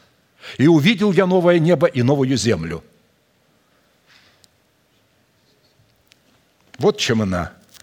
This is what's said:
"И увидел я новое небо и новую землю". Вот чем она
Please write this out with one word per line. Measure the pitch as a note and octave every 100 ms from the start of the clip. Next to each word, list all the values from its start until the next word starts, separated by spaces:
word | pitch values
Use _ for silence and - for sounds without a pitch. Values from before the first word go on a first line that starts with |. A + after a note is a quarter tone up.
| _ _ _ _ - -
"И | C#3+
увидел | E3 D3+ F#3+ G#3
я | F3 F#3
новое | F#3 F3 F3
небо | D#3+ D3+ E3+
и | -
новую | A#2+ C#3+ C3 C3
землю". | A2 F#2 E2 D#2+ - _ _ _ _ _ _ _ _ _ _ _ _ _ _ _ _ _ _ _ _ _ _ _ _ _ _ _ _ _ _ _ _ _ _ _ _ _ _ -
Вот | G3+ G3+
чем | - A2+
она | G2+ F2+ E2 - _ -